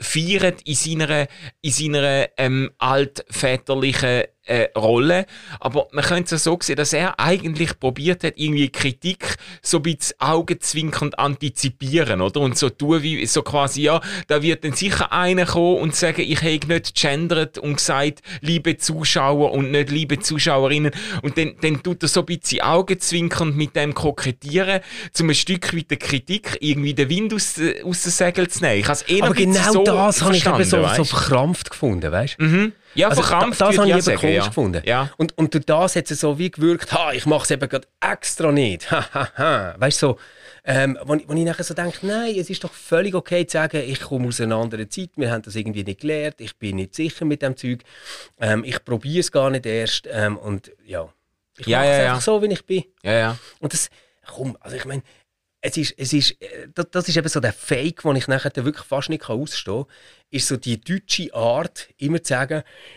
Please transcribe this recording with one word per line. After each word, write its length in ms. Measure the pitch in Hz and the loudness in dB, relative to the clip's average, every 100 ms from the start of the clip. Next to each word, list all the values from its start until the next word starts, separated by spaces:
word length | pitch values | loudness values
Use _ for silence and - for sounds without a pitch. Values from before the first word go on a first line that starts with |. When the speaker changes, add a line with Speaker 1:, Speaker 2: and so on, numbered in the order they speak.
Speaker 1:
feiert 640 | - 156 170 190 185 180 | -4 -2 0 2 2 0
in 120 | - 135 | -4 -2
seiner, 520 | 160 160 151 151 143 - 151 - | -2 -2 0 0 -2 -6 -18 -8
in 100 | 151 | -4
seiner, 560 | 127 151 147 143 139 - - | -2 0 2 2 2 0 0
ähm, 320 | 131 131 135 - 127 135 143 - - | 0 0 -2 -2 2 2 0 -4 -10
altväterlichen, 920 | - 135 127 - 135 135 127 131 113 - _ | -2 0 0 -2 0 0 0 2 0 -2 _
äh, 240 | - 117 110 - | -2 0 0 2
Rolle. 500 | 110 120 143 180 196 - - 127 | 4 4 4 2 0 -10 -16 -8
Aber 260 | - 139 - | -2 -2 -2
man 120 | 143 | -2
könnte 300 | 139 175 175 | 0 0 0
es 80 | 160 | -2
so 160 | 165 175 | 0 0
sehen, 140 | - | 0
dass 180 | 147 147 | -2 0
er 280 | 151 185 - | 0 -2 0
eigentlich 580 | 143 190 160 151 165 - | 2 2 0 -2 -2 -2
probiert 460 | 131 127 151 175 | -2 0 0 0
hat, 80 | 160 - | -2 -2
irgendwie 340 | 151 147 139 | 0 2 0
Kritik 640 | - 143 123 175 190 - - - - | 0 -2 -2 -6 -6 -6 -8 -12 -10
so 140 | - 170 | -2 0
ein 80 | |
bisschen 320 | 156 160 - - | 0 -2 -6 -2
augenzwinkernd 1000 | 135 165 170 165 - 156 156 - 147 - | 0 2 0 -4 -2 -2 -2 -2 -4 -2
antizipieren, 1040 | 143 139 147 - 135 - 131 160 135 92 | -2 -2 -4 -2 -4 -4 0 2 2 2
oder? 200 | 95 147 | 0 2
Und 180 | 139 120 | 0 2
so 100 | 135 | 0
tun 360 | - 143 165 | 0 2 2
wie, 200 | 147 151 117 | 2 -2 0
so 160 | 156 | 0
quasi, 400 | - 147 139 139 | 0 0 0 2
ja, 180 | 147 160 196 196 - | 2 2 -2 -8 -2
da 160 | 151 | 0
wird 220 | 156 160 | 2 0
dann 80 | 151 | -2
sicher 400 | 135 196 - - | -2 -2 0 0
einer 340 | 170 180 185 175 | 0 2 2 2
kommen 300 | 175 170 185 | 2 4 2
und 140 | 156 | 0
sagen, 280 | - 170 160 | 0 0 0
ich 200 | 117 156 | -2 0
hätte 240 | 160 156 147 | 0 0 0
nicht 300 | 170 - - | -2 0 0
gendert 640 | 151 143 170 160 156 - | 0 0 0 0 -2 -4
und 180 | 147 143 | -4 -2
gesagt, 440 | - 139 147 147 - 170 | 0 2 0 -2 -12 -8
liebe 360 | 147 170 156 165 | -2 -2 0 -2
Zuschauer 720 | - 160 151 170 139 143 147 | -4 -2 0 2 2 4 2
und 180 | 139 135 | 2 0
nicht 200 | 143 127 | 0 0
liebe 280 | 143 151 143 | -2 -2 -2
Zuschauerinnen. 720 | - 151 165 139 135 147 147 - - 165 | -2 0 2 4 4 2 0 -2 -6 -6
Und 160 | 147 160 | -4 -2
dann, 160 | 160 - | -2 -2
dann 200 | 156 143 | -2 0
tut 180 | 180 175 | -2 -2
er 60 | 156 | 0
so 120 | 180 | 0
ein 60 | 165 | 0
bisschen 360 | 170 - - | -4 -4 -2
augenzwinkernd 920 | - 165 190 185 - 170 170 - 165 147 | 2 2 2 -2 -2 0 0 0 0 0
mit 200 | 151 160 | -2 -2
dem 180 | 147 | -2
kokettieren, 840 | 143 156 - 135 123 143 156 185 190 - - - - | -2 -2 -2 -4 -6 -4 -2 0 -2 -4 -12 -8 -2
um 80 | 165 | 2
ein 60 | 143 | 2
Stück 360 | - 185 - 170 | 0 -2 -2 -4
weit 120 | 156 | -4
der 60 | - | -4
Kritik 600 | - 139 - 202 - - | -2 -4 -2 -6 -4 -4
irgendwie 340 | 151 147 143 | -2 0 0
den 140 | 143 135 | 0 0
Wind 240 | 175 220 | 0 0
aus, 280 | 208 - - 156 - | -2 -2 0 -2 -2
aus 180 | 180 175 | -4 -4
den 80 | 175 | -2
Segeln 400 | - 180 175 180 | 0 2 2 0
zu 100 | - | 0
nehmen. 160 | 160 101 | 2 2
Ich 60 | 110 | 2
habe 60 | |
es 80 | 180 | -2
eher 160 | - 185 | 0 2
Speaker 2:
Aber 40 | 233 | 4
Speaker 1:
ein 60 | |
bisschen 180 | 190 185 | 4 4
Speaker 2:
genau 200 | 190 185 | 4 4
Speaker 1:
so 120 | 190 | 4
Speaker 2:
das 380 | 202 208 208 - | 4 4 4 4
habe 140 | 185 185 | 4 4
ich 80 | |
eben 120 | 165 143 | 4 4
Speaker 1:
verstanden, 80 | |
Speaker 2:
so, 120 | 185 180 | 4 4
so 40 | |
Speaker 1:
weißt? 280 | 90 117 147 | 4 2 2
Speaker 2:
verkrampft 600 | - - 127 147 175 - | 0 2 4 2 0 -6
gefunden, 400 | - 135 92 80 | -2 0 0 0
weißt 300 | 87 127 - | 0 -2 0
du? 40 | |
Speaker 1:
Mhm. 280 | 156 175 214 - _ | 2 4 2 -2 _
Ja, 140 | - 196 | 2 4
Speaker 2:
Also, 140 | - | 4
Speaker 1:
verkrampft 380 | - 175 226 - | 4 4 2 4
Speaker 2:
da-, 60 | 202 | 4
das 80 | 196 | 6
Speaker 1:
würde 140 | 202 | 6
Speaker 2:
habe 80 | 180 | 4
ich 60 | 165 | 4
Speaker 1:
ich 60 | |
Speaker 2:
eben 40 | 104 | 2
Speaker 1:
sagen, 40 | |
Speaker 2:
komisch 160 | 151 98 | 2 2
Speaker 1:
ja. 100 | 101 | 2
Speaker 2:
gefunden. 340 | 110 107 87 | 0 0 0
Speaker 1:
Ja. 260 | - 123 139 - | 0 0 0 -2
Speaker 2:
Und, 220 | 160 - | -4 0
und 160 | 156 | 0
durch 100 | 156 | 2
das 320 | - 156 180 175 | 2 2 4 0
hat 140 | - | -2
es 100 | 147 | -2
so 180 | 151 147 | 0 0
wie 120 | 180 | -2
gewirkt, 420 | - 165 170 - | 2 2 2 0
„Ha, 200 | 160 156 | -2 0
ich 120 | 127 147 | 0 2
mach's 240 | 151 - | 2 2
eben 180 | 139 135 | -2 -2
grad 200 | 135 - _ | -4 -8 _
extra 520 | - 202 - - 160 | -4 -4 -6 0 2
nicht.“ 380 | 143 120 87 - | 4 2 -2 -2
<laughs> 0 | |
Ha, 180 | 160 - | -2 -2
ha, 160 | 139 131 - | -4 -6 -2
ha. 380 | 156 131 92 90 | 0 0 -2 -2
Weißt 240 | 131 - | 0 2
du, 40 | 139 | 2
so, 100 | 120 - - - - | 0 -6 -20 -20 -10
ähm, 340 | - 135 135 131 | -2 0 0 0
wo 100 | 131 | -2
ich, 140 | 151 - | -2 0
wo 40 | |
ich 120 | 156 | 0
nachher 200 | 165 160 | 0 -2
so 100 | 175 | -6
denke, 320 | 170 175 - 190 | -6 -6 -6 -4
„Nein, 280 | 214 233 202 | -4 -2 -4
es 140 | 170 | -6
ist 120 | 185 | -8
doch 80 | 175 | -10
völlig 420 | - - 165 202 | -12 0 0 2
okay 320 | 185 - 175 170 | -2 0 0 0
zu 80 | 165 | 0
sagen, 240 | 156 156 131 | 0 -2 -4
ich 140 | 135 | -6
komme 280 | - 135 123 | -4 -4 -2
aus 120 | 117 | -2
einer 160 | 113 110 | 0 0
anderen 320 | 117 110 110 | -2 -6 -8
Zeit, 200 | - 180 - | -10 -10 -4
wir 140 | 123 | -4
haben 120 | 113 | -4
das 140 | 107 107 | -6 -6
irgendwie 280 | 110 104 | -6 -6
nicht 160 | 101 95 | -6 -6
gelernt, 360 | 151 151 151 - | -4 -4 -4 -8
ich 160 | 110 - | -14 -10
bin 200 | 104 95 | -6 -6
nicht 180 | 95 | -6
sicher 300 | - 156 - | -4 -6 -2
mit 180 | 160 147 | -2 0
dem 140 | 135 131 | -2 -4
Zeug, 240 | 123 123 - - - - - _ | -4 -6 -8 -20 -18 -18 -20 _
ähm, 240 | 107 110 | 0 0
ich 200 | 113 120 | -2 -8
probier's 480 | - 117 131 165 170 | -4 -6 -2 -2 0
gar 180 | 143 135 | 0 0
nicht 160 | 131 123 | 0 -2
erst, 420 | 110 113 - - | -2 -2 -4 -4
ähm, 240 | 113 107 104 | -2 -2 -2
und 340 | 107 98 - - - | -6 -8 -8 -20 -12
ja.“ 220 | 90 80 _ _ _ _ - | -10 -10 _ _ _ _ -10
Ich 80 | 113 | 0
Speaker 1:
Ja, 120 | 120 | 2
Speaker 2:
mach's 100 | 143 | 4
Speaker 1:
ja, 60 | 143 | 4
Speaker 2:
einfach 180 | 131 127 | 4 2
Speaker 1:
ja. 40 | |
Speaker 2:
so, 220 | 165 214 | 2 2
wie 40 | 208 | 2
ich 120 | 185 | -2
bin. 200 | - 185 - _ | -2 -4 -4 _
Speaker 1:
Ja, 100 | - | 0
ja. 260 | 113 113 120 - - | 2 2 -2 -12 -10
Speaker 2:
Und 120 | 147 | -6
das, 160 | 165 - - _ _ - | -4 -6 -8 _ _ -20
komm, 300 | - 131 - | -10 -10 -10
also 160 | - 127 | -12 -12
ich 80 | |
mein, 180 | 131 135 - _ _ _ _ _ | -8 -10 -10 _ _ _ _ _
es 120 | - - | -6 -4
ist, 180 | 143 - | -4 -6
es 160 | 135 | -2
ist, 300 | 147 135 - | 2 2 -2
äh, 260 | - 98 131 | -10 -16 -10
das, 120 | 165 170 | -8 -4
das 180 | 180 175 | -2 0
ist 80 | 165 | 0
eben 120 | 156 | 0
so 100 | 151 | 0
der 120 | 120 | -2
Fake, 500 | - - 135 151 165 | -4 -2 -2 -2 -2
den 140 | 160 135 | 0 0
ich 100 | 120 | 0
nachher 240 | 131 143 | -2 -2
dann 140 | 135 | -4
wirklich 200 | 123 147 | -4 -6
fast 240 | - 135 - | -6 -4 -4
nicht 120 | 156 | -6
kann 180 | - 117 | -4 -6
ausstehen 440 | 156 - - 107 | -4 -6 -6 -6
kann, 100 | 143 - - _ _ | -6 -14 -20 _ _
ist 180 | 135 - | -6 -2
so 80 | 127 | -2
die 240 | 123 113 | -4 -6
deutsche 520 | - 190 - - 165 | -4 -6 -2 -4 -4
Art, 540 | 117 113 127 170 - - _ | -2 0 0 -2 -8 -18 _
immer 220 | 143 165 | -2 -2
zu 80 | - | -2
sagen, 320 | 127 139 156 - - - | -2 -2 -4 -8 -16 -20